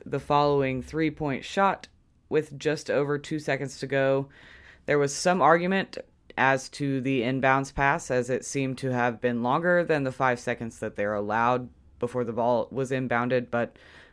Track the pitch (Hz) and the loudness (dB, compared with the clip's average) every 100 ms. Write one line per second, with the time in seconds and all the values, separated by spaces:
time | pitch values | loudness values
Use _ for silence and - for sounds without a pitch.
0 | - 139 - 147 147 143 135 127 123 151 | -6 -6 2 2 4 2 0 -2 -6 -2
1 | 160 147 151 127 - - 196 - - _ | -2 -2 -4 -4 -4 0 2 0 -8 _
2 | _ _ - 151 151 139 151 147 - 117 | _ _ -2 -2 -2 -4 -2 -2 0 0
3 | 143 147 143 156 147 135 139 - 135 135 | 0 -2 -4 -8 -4 -4 -4 -8 -4 0
4 | 135 135 139 - - - - - - 147 | 2 2 -2 -12 -20 -20 -20 -14 -2 2
5 | 143 - 180 185 143 170 180 190 - - | 2 0 0 4 6 6 4 0 -2 -8
6 | - _ _ - 131 135 - - 143 135 | -16 _ _ 2 4 4 -2 -6 -2 -2
7 | 127 135 117 131 131 135 139 - 139 165 | 0 0 0 2 2 2 0 0 2 2
8 | - 127 123 131 - 139 135 127 135 123 | 0 -2 0 -2 -2 -4 -4 -4 -2 0
9 | 123 110 123 120 120 147 175 175 165 151 | 0 0 -2 0 0 0 2 2 2 0
10 | 135 123 131 123 - 117 113 - 110 104 | 0 0 0 0 -2 -4 -6 -6 -8 -4
11 | 101 104 104 110 117 127 123 - - - | -2 -2 -2 2 2 0 -2 -16 -20 -8
12 | 123 127 120 113 117 120 - 120 131 131 | -6 -4 -4 -2 0 0 0 -4 -4 -4
13 | 127 117 123 127 123 117 117 - - - | -2 -2 0 -2 -2 -4 -4 -8 -20 -20
14 | - | -20